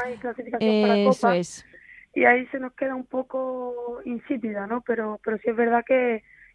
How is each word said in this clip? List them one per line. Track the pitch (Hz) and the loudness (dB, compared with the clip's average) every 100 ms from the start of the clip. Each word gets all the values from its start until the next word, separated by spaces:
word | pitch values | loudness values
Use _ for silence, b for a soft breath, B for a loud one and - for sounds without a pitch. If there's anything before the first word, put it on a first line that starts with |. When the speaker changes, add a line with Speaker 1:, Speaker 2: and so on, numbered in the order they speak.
Speaker 1:
hay | 247 233 | -6 -6
clasificación | 247 233 226 233 220 214 | -8 -10 -8 0 2 4
para | 208 202 | 4 4
Speaker 2:
Eso | 202 208 | 4 4
Speaker 1:
Copa. | 226 180 | 2 2
Speaker 2:
es. | 175 - B B B B B | -2 -8 B B B B B
Speaker 1:
Y | - 247 | 2 4
ahí | 247 247 | 4 2
se | 277 | -6
nos | 254 | -8
queda | - 269 | -6 -4
un | 254 254 | -4 -6
poco | 254 254 262 262 254 247 240 240 240 | -6 -4 -4 -4 -6 -8 -8 -8 -10
insípida, | - 233 - 277 220 208 202 | -8 -8 -4 -4 -4 -6 -4
¿no? | 240 | -4
Pero, | - 226 214 214 | -2 -2 -4 -6
pero | - 220 | -4 -2
sí | 233 | 0
es | 226 | 2
verdad | 240 233 233 | 4 2 2
que, | 262 247 220 b b b | 2 2 -2 b b b